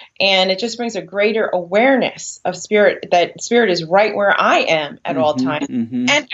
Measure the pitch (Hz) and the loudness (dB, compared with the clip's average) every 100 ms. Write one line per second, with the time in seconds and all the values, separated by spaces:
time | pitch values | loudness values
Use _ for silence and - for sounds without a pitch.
0 | - - 196 190 190 190 226 226 233 202 | -16 -2 2 4 2 0 -4 -6 -6 -6
1 | 165 196 208 220 - 180 170 202 262 262 | -6 -2 0 0 -2 -4 -2 2 2 2
2 | - - - - - 170 - 208 196 - | -2 -6 -14 -8 -8 -8 -2 2 2 2
3 | - 180 170 - - 240 220 170 160 190 | 0 0 0 -4 0 2 2 0 0 2
4 | 214 202 196 - 220 320 - 156 147 - | 2 0 0 2 2 2 2 0 -2 -8
5 | - 165 151 143 131 151 143 127 113 123 | -6 0 0 0 -2 -4 -4 -6 -4 -2
6 | 247 294 262 | 0 0 -2